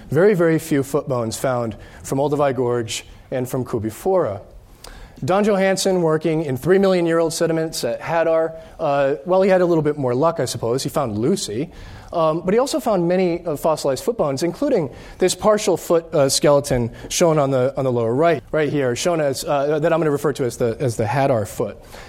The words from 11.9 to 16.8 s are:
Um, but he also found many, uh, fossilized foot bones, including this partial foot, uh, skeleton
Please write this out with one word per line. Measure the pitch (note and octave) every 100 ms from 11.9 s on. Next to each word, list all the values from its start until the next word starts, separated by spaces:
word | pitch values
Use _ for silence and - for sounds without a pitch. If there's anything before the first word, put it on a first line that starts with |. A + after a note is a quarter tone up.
| - -
Um, | E3+ D#3+ D#3+
but | F3+
he | A3
also | C#4 D#4
found | A#3+ G3 E3+
many, | F#3 F3+ E3+
uh, | E3+
fossilized | D3 F3 D3+ D3 C3
foot | - A#3+
bones, | D3+ C3+
including | E3+ F3 D4 G#3+ C#3+ - - -
this | F#3 F3+
partial | G#3 G#3+ G#3 D#3+
foot, | - E3+ E3
uh, | D#3+ C#3
skeleton | - D#3 C#3+ C#3 C3